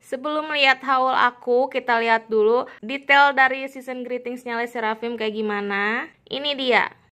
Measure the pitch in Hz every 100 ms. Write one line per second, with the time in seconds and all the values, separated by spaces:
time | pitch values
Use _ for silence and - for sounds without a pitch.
0 | - 262 269 302 311 294 269 262 262 262
1 | 254 254 247 240 - 247 262 262 247 233
2 | 233 226 226 220 214 240 - - 214 277
3 | 277 277 285 262 262 269 269 269 254 254
4 | 247 247 247 247 247 233 240 240 220 220
5 | 233 233 220 214 214 208 202 202 202 233
6 | 320 _ _ 269 294 285 262 220 - -
7 | _